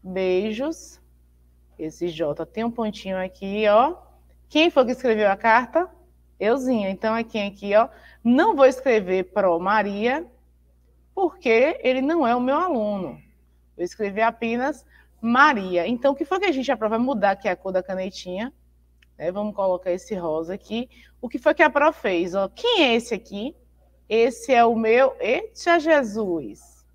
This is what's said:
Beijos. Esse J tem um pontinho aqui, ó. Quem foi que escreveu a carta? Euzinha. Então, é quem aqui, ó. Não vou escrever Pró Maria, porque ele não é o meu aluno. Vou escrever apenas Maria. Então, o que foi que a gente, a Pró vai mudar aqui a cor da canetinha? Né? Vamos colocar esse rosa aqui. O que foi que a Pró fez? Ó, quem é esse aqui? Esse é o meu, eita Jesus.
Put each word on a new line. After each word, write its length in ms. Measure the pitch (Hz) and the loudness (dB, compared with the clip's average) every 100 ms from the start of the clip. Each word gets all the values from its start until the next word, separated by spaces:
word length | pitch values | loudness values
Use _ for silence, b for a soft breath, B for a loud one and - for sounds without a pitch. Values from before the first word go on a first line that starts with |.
Beijos. 1000 | 185 185 185 185 214 214 285 330 - - _ _ _ _ _ _ _ _ | -8 -4 0 0 -2 -4 -6 -8 -14 -20 _ _ _ _ _ _ _ _
Esse 300 | 156 156 175 | -12 -8 -8
J 380 | 156 160 143 165 | -4 -4 -4 -8
tem 180 | - | -6
um 80 | 233 | -6
pontinho 500 | 233 220 208 190 190 | -4 -6 -6 -8 -6
aqui, 460 | 185 185 196 208 214 | -6 -8 -8 0 4
ó. 300 | 208 269 359 - _ _ _ _ | 4 4 0 -16 _ _ _ _
Quem 220 | 302 339 | 2 4
foi 160 | 294 240 | 4 2
que 60 | |
escreveu 380 | 247 254 214 208 | 0 0 2 2
a 60 | 196 | 2
carta? 560 | 226 226 240 320 359 - _ _ _ _ | 4 4 2 -2 -2 -8 _ _ _ _
Euzinha. 500 | 202 269 254 240 196 | 0 0 0 -2 -2
Então, 240 | 190 220 | -4 -2
é 100 | 226 | -2
quem 260 | 226 220 202 | -4 -6 -6
aqui, 260 | 202 202 208 | -8 2 2
ó. 140 | 254 B B B | 2 B B B
Não 320 | 233 247 403 311 | 2 4 4 6
vou 100 | 269 | 4
escrever 680 | 262 277 220 180 185 185 | 4 0 0 0 -2 -2
Pró 260 | 214 190 170 | 0 0 0
Maria, 680 | 185 214 202 202 226 277 349 _ _ _ _ _ _ _ _ | 0 0 0 -2 -4 -4 -8 _ _ _ _ _ _ _ _
porque 640 | - 370 - 254 226 277 - | -4 -4 -2 0 2 2 0
ele 160 | 254 254 | -2 0
não 260 | 269 339 247 | 0 0 0
é 80 | |
o 60 | 247 | 0
meu 160 | 247 285 | 0 0
aluno. 680 | 359 262 208 202 165 - _ _ _ _ _ - | 0 -2 -2 -4 -8 -12 _ _ _ _ _ -10
Vou 80 | |
escrever 380 | 175 - 202 196 | -10 -6 -6 0
apenas 640 | 226 233 233 233 269 302 _ b b _ | -2 0 -4 -2 -4 -6 _ b b _
Maria. 680 | 226 247 294 254 185 175 170 | -2 4 4 4 -2 -2 -2
Então, 260 | 240 277 | 0 0
o 20 | 277 | -2
que 100 | 339 | -4
foi 140 | 381 | -2
que 60 | 392 | 0
a 60 | |
gente, 200 | 269 254 | -2 -2
a 60 | 240 | -2
Pró 120 | 214 | -2
vai 80 | 226 | -2
mudar 340 | 254 254 196 | -2 0 0
aqui 160 | 190 214 | 0 -4
a 80 | 180 | -4
cor 160 | 190 | -4
da 120 | 185 | -6
canetinha? 680 | - 185 190 - 180 180 240 _ _ _ _ _ _ _ | -4 -8 -8 -10 -12 -10 -10 _ _ _ _ _ _ _
Né? 140 | 156 | -8
Vamos 240 | 190 214 202 | -6 -8 -4
colocar 360 | 190 180 180 | -2 -2 -4
esse 240 | 180 - 202 | -6 -6 -6
rosa 400 | 170 156 165 185 | -4 -4 -6 -10
aqui. 340 | - 220 247 b b b | -8 -8 -8 b b b
O 100 | 247 | -10
que 80 | 269 | -2
foi 160 | 311 | 0
que 80 | 302 | 4
a 80 | 311 | 2
Pró 220 | 285 294 | 4 0
fez? 420 | 302 214 180 180 | 0 -4 -2 -2
Ó, 140 | 185 190 | -2 -4
quem 360 | - 466 440 | -4 -2 2
é 120 | 277 233 | 2 2
esse 180 | 233 | -2
aqui? 420 | 196 - 202 240 - _ _ _ _ _ | -10 -8 -12 -12 -12 _ _ _ _ _
Esse 420 | 220 233 233 - | 0 2 0 0
é 140 | 247 233 | 4 4
o 100 | 226 | 2
meu, 400 | 220 233 269 - | 2 4 2 0
eita 600 | 190 285 440 - - 339 | -4 -4 -6 -8 0 2
Jesus. 1040 | 302 302 233 202 208 170 117 104 - _ _ | 4 2 2 -4 -4 -4 -6 -16 -20 _ _